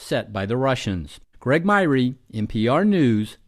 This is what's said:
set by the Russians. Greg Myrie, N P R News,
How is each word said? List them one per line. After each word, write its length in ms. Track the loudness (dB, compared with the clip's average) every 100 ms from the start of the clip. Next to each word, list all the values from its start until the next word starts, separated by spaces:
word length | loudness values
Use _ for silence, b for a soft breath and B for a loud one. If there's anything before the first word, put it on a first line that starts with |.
| -6
set 220 | -4 -4
by 120 | -6
the 120 | -4 0
Russians. 640 | 0 0 -2 -4 -6 -16 -20 _
Greg 260 | 0 0
Myrie, 520 | 2 2 2 2 0 -4 -10 -6
N 40 | -4
P 180 | -2 0
R 160 | 2
News, 540 | 2 4 4 2 -2 -10